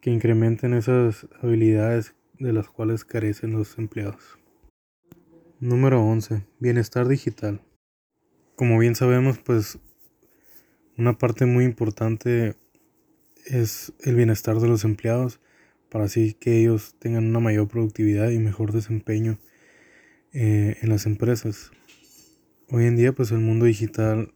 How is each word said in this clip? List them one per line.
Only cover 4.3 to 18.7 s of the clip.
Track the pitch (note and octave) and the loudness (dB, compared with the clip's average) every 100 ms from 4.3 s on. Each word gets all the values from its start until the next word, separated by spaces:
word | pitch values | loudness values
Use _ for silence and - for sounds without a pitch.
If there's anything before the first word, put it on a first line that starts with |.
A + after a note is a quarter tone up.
| - _ _ _ _ _ _ _ - _ - _ _ | -20 _ _ _ _ _ _ _ -20 _ -20 _ _
Número | B2 B2 C3+ C3 | -2 2 4 4
once, | A2 A2+ G#2+ A2 G2 _ | 2 0 -2 -6 -8 _
bienestar | B2 A#2+ A2 - B2 | -2 0 0 -2 0
digital. | C#3 - A#2 G#2 G2+ _ _ _ _ _ _ _ _ _ _ | 0 -2 -8 -8 -8 _ _ _ _ _ _ _ _ _ _
Como | B2 A2+ | 2 4
bien | A#2 | 4
sabemos, | A#2 B2+ B2 C3 B2 | 2 2 4 2 0
pues, | - A#2 G#2 - _ _ _ _ _ _ _ _ _ _ _ - | 0 0 0 -8 _ _ _ _ _ _ _ _ _ _ _ -2
una | A#2 A#2 | 0 0
parte | A#2+ A#2 | -2 0
muy | B2+ B2 B2+ | 2 4 2
importante | A#2 A2 G#2 A2+ A2+ B2 A#2+ A2+ - _ _ _ _ _ _ _ _ | 0 -4 -2 -4 -4 -2 -2 -2 -6 _ _ _ _ _ _ _ _
es | - C3 A2+ - - - | -6 -2 -2 -4 -16 -10
el | - | -2
bienestar | A#2+ A#2 G#2+ - A2 | 2 2 2 -2 0
de | A#2 | 2
los | A2+ | 2
empleados, | A2 G#2 A#2 A#2 B2+ - _ _ _ _ _ | 0 -2 -2 -2 -4 -8 _ _ _ _ _
para | G#2+ | -6
así | G#2 A#2 A2 | -4 0 -2
que | G#2+ - A#2 | -2 0 2
ellos | A2+ A2 - _ | 4 2 -4 _
tengan | A#2 A#2 A2+ | -6 -2 0
una | A#2 | 0
mayor | A#2 G#2+ G#2 | 0 0 0
productividad | A#2 A2+ - G#2+ G2+ A2 | -2 -4 0 0 0 0
y | A#2 | 0
mejor | A2 G2 G#2+ | -2 -2 -4